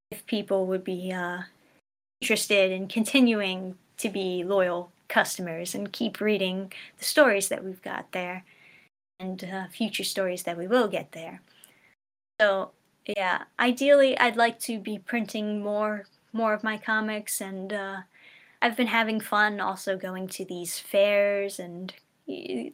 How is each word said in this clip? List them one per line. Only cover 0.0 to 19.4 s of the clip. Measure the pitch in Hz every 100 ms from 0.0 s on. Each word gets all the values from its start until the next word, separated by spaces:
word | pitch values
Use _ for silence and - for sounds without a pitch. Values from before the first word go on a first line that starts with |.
| -
if | - -
people | 220 196 196 185
would | 190
be, | 185 180 185
uh, | 185 175 175 180 _ _ _ _ _ _ -
interested | - 214 - 208 190
in | 185 190
continuing | 226 214 277 247 220 196 185 185 180 _ -
to | 220
be | 196 185 180
loyal | 175 196 180 175 175 _ -
customers | 226 - - 180 165 175
and | 202 202
keep | - 226 -
reading | 214 202 185 185 190 - - -
the |
stories | - - 269 202 190
that | -
we've | 190 190
got | 196 - -
there | 185 180 185 - _ - - _ _ _ -
and, | 185 185
uh, | 180 190 185
future | - 214 208
stories | 196 - 185 180
that | - 170
we | 185
will | 247 214
get | 175 147
there. | 165 165 185 _ _ - _ _ _ _ _ _ -
So, | 208 196 - _ _ _ -
yeah, | 202 185 - - -
ideally, | 247 247 269 285 269 262
I'd | 240 226
like | 233 233
to | - 226
be | 190 208
printing | - 240 202 220 208 208
more, | 208 208 214 208 196 _ _
more | 220 220
of | 214
my | 220 214
comics, | 220 220 214 214 214 -
and, | 196 190 190
uh, | 208 196 190 185 _ - - - -
I've | 240 226
been | 233
having | 226 220 220
fun | 214 208